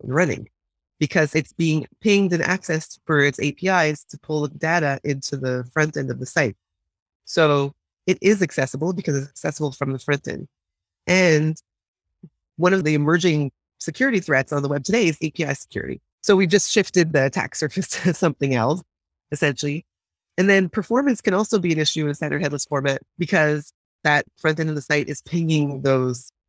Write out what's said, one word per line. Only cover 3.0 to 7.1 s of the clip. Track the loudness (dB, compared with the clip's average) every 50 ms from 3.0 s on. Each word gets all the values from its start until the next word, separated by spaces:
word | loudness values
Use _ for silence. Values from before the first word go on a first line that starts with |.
| _
for | 0 2 2
its | 2 2 0 -2
A | -4 -4
P | -4 -4 -2 0
Is | 2 2 2 0 -2 -4 -8
to | -16 -20 -16
pull | _ -6 -4 -4 -4 -4
the |
data | -6 -6 -4 -2 0 0 0 0 -2 -2 -4
into | -6 -6 -6 -6 -8 -8
the | -6 -4 -4 -4 -4 -6 -4 -2
front | -2 -2 -2 -2 -4
end | -6 -6
of | -6 -8
the | -8
site. | -6 -2 -2 -2 -2 -2 _ _ _ _ _ _ _ _ _ _ _